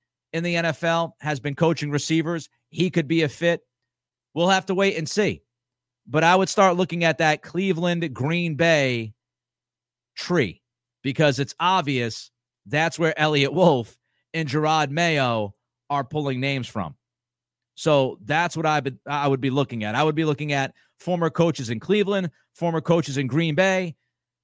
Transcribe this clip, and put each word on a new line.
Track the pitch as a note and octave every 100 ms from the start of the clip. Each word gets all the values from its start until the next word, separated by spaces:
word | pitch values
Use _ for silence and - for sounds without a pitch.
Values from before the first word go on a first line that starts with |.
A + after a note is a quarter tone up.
| _ _ _
in | E3
the | F3 E3+
N |
F | E3 -
L, | E3+ E3 E3 -
has | D3+ C#3+
been | D3
coaching | C#3 E3 E3 D3
receivers. | C#3+ - D#3+ D#3 E3+ - _ _
He | D#3 F3+
could | F3 C#3
be | E3
a | D3+
fit. | - E3+ E3+ - _ _ _ _ _ _
We'll | D3+ F3
have | F#3+ F#3+
to |
wait | F#3 G3 D#3+
and | D#3+
see. | - G3 D2+ _ _ _ _ _ _ -
But | C#3+
I | E3
would | F#3 F#3+
start | - F#3+ F3
looking | F#3 E3+
at | E3 D3+
that | D#3+ D3+
Cleveland, | - E3+ F#3+ E3 F3 E3+ E3
Green | A#2+ C#3 F3 E3+ C#3
Bay | E3 D#3 C3+ A#2+ A2+ - _ _ _ _ _ _ _ _ _ -
tree | - F3 G#2 D#2 _ _ _ _
because | C3+ C#3+ D3+ C3
it's | C#3 -
obvious | F3 F#3 C#3+ C3 A#2 - - _ _ _ G2
that's | D3 E3 -
where | E3 D#3
Elliot | D#3 D3+ C#3
Wolf | D3+ F3 C3 A2+ - _ _ _
and | D#3+ D3+
Gerard | D3+ D#3 D#3 D3
Mayo | D3 E3+ D3 B2+ A#2 G2+ - _ _ -
are | C#3+
pulling | C3 D3+ C#3 B2+
names | C#3 C#3 A#2
from. | A2+ E2 - _ _ _ _ _ _ _ -
So | D#3+ D3 C3 -
that's | G#2+ D3+ F3 D#3+
what | D#3
I | D3+
would, | C#3 B2+ -
I | C#3+ C#3+
would | C3+
be | C3+
looking | C3+ C3 A#2
at. | G#2
I | A#2
would | D#3
be | D3+ D#3
looking | C#3+ D3
at | C#3+ C3+ - _ _
former | - F3+ E3
coaches | - E3 D3 A#2
in | A#2+
Cleveland, | - G#3 G3 G3+ F3 - _
former | - E3+ E3
coaches | - E3 D3 C3+
in | C3
Green | D3 E3
Bay, | D3+ F#3+ F#3+ F3+ - _ _ _ _